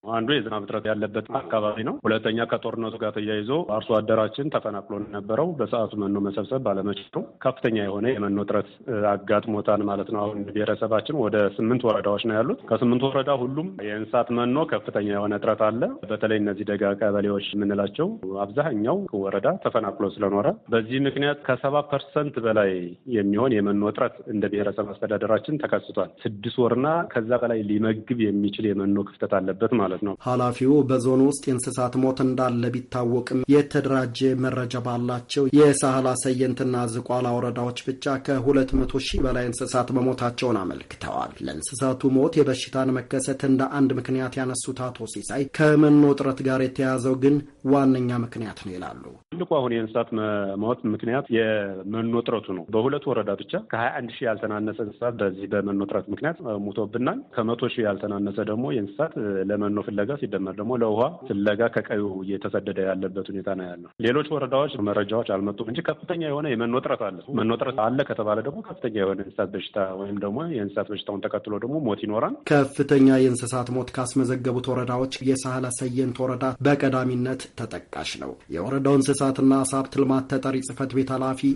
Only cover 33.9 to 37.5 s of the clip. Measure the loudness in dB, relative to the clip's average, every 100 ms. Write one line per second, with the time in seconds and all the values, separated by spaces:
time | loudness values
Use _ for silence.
33.9 | 0 0 0 2 2 0 -2 -4 -4 -4
34.9 | -2 -2 -4 -4 0 4 8 8 8 2
35.9 | 2 0 0 0 0 0 0 -2 0 -2
36.9 | -4 -2 -2 0 0 -2